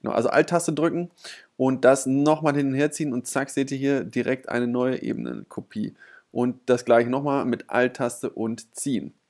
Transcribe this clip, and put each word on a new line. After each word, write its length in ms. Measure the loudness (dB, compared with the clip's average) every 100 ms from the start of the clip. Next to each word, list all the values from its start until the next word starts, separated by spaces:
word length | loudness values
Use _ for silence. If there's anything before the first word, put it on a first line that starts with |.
genau, 120 | 0
also 160 | 0 2
Alt-Taste 440 | 2 2 0 0
drücken 380 | 0 0 0 -6 _ -20 -20 -20 0
und 260 | 0 6
das 220 | 6 6 2
nochmal 500 | 2 4 4 2 0
hin 120 | 0
und 80 | 0
her 160 | 0
ziehen 220 | 0 -4
und 140 | -4 -4
zack, 220 | -4 -2
seht 220 | -2 -2
ihr 60 | -2
hier 260 | 0 0
direkt 460 | -2 -2 -2 -2 -2
eine 180 | -2 0
neue 340 | 0 0 -2
Ebenenkopie. 920 | -4 -6 -6 -8 -10 -14 -10 -8 -8 -10 -20 -20 _
Und 260 | -2 -2 -4 0
das 180 | 0
gleiche 260 | 6 4 4
nochmal 360 | 0 0 0 0
mit 240 | -4 -2
Alt-Taste 600 | 0 0 0 -6 -4 -8
und 460 | -4 -6 -6 -12 -8
ziehen. 380 | -4 -4 -4 _